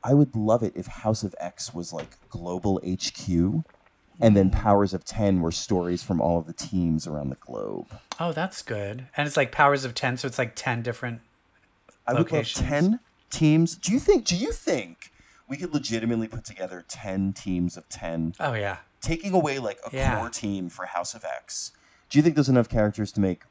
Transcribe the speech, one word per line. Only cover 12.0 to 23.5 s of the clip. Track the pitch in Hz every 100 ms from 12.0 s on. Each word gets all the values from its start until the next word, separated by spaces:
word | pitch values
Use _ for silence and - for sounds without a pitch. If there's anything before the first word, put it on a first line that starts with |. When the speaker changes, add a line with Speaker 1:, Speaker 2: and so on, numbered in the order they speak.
| -
Speaker 1:
I |
would | 123 165
Speaker 2:
locations. | 160 110 -
Speaker 1:
love | -
ten | 147 180 233 _ _ _
teams. | - 156 156 165 -
Do | -
you | 240
think, | - 392
do | 220 180
you | 285
think | 466 - 143 92 82 - _ _ _ _
we | 135
could | 170
legitimately | 147 117 117 113 113 113
put | - -
together | 98 90 90 -
ten | - 98 95 98
teams | 101 - 90 87 90
of | -
ten? | - 82 82 82 87
Speaker 2:
Oh, | 151
yeah. | 113 101 95 - _
Speaker 1:
Taking | - 165 202
away, | 185 156 135
like, | 113 98
a | -
Speaker 2:
Yeah. | 131 131 120
Speaker 1:
core | 117
team | - 107 98 87
for | - 90
House | 87 87
of | 113
X. | 87 64 - - - _ _ _ _
Do | 139
you |
think | 160 151
there's | 131
enough | 127 117
characters | 117 107 104 104
to | -
make | 98 87 _